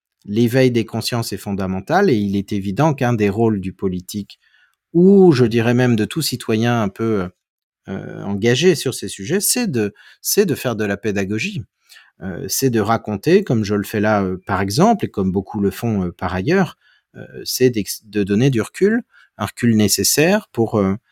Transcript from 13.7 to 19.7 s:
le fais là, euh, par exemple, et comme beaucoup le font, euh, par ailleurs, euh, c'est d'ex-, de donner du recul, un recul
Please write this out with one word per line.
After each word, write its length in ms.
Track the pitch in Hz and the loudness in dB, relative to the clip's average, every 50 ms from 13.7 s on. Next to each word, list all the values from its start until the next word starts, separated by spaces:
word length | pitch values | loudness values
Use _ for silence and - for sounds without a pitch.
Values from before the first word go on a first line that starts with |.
| 104 | -2
le 80 | 101 | -2
fais 160 | 95 - - 107 | -2 -4 -4 -2
là, 240 | 104 107 107 101 | 0 2 2 0
euh, 180 | 95 92 92 92 - | 0 -2 -4 -6 -6
par 140 | - 98 92 | -4 -2 -2
exemple, 460 | 98 98 104 139 190 233 226 - - | -2 -2 2 2 4 4 2 0 -2
et 40 | 98 | -6
comme 220 | - 104 95 95 | -4 -2 -2 -2
beaucoup 260 | 90 98 95 - - 107 | -2 -2 -4 -4 -4 -2
le 140 | 98 98 | -2 -2
font, 320 | - - 120 117 107 98 92 | -2 -4 -4 -2 -2 -2 -4
euh, 80 | 87 | -4
par 200 | - - 92 85 | -6 -6 -6 -4
ailleurs, 460 | 87 92 95 139 180 196 175 - - _ _ _ _ _ _ _ _ | -4 -4 -2 0 0 0 0 -2 -4 _ _ _ _ _ _ _ _
euh, 100 | 117 110 - - - - | -20 -18 -16 -16 -14 -10
c'est 260 | - - - 127 131 | -8 0 2 2 2
d'ex-, 360 | 117 107 92 - - - - | 2 0 -4 -6 -10 -14 -14
de 160 | 107 98 104 | -6 -4 -2
donner 280 | 98 98 101 107 135 143 | 0 2 2 2 2 2
du 100 | 127 107 | 2 0
recul, 420 | 101 - - - 185 208 226 247 - _ _ _ _ _ _ | -2 -4 -2 0 2 2 2 0 -4 _ _ _ _ _ _
un 100 | - 104 | -8 -8
recul 300 | - - - 123 120 | -8 -4 0 2 2